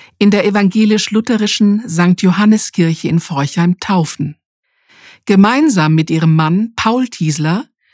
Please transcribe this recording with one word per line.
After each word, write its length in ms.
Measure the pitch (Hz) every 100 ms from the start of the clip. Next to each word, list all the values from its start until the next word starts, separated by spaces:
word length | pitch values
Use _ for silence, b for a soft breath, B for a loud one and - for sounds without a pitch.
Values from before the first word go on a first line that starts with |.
| b b
in 120 | 208
der 160 | 202 196
evangelisch-lutherischen 1400 | 202 196 214 214 214 - 208 226 226 208 - 208 208 233
Sankt 340 | 165 175 175
Johanneskirche 840 | 190 180 214 214 - - 165 160 156
in 120 | 165
Forchheim 580 | - 143 143 - 175 180
taufen. 600 | - 190 156 - 147 151 _ _ b b b b b b -
Gemeinsam 680 | 196 202 262 311 196 156
mit 160 | 156 160
ihrem 240 | 160 160
Mann 380 | 160 156 180 226
Paul 340 | - 220 247 247
Tiesler 600 | - 156 147 151 190 302 _ b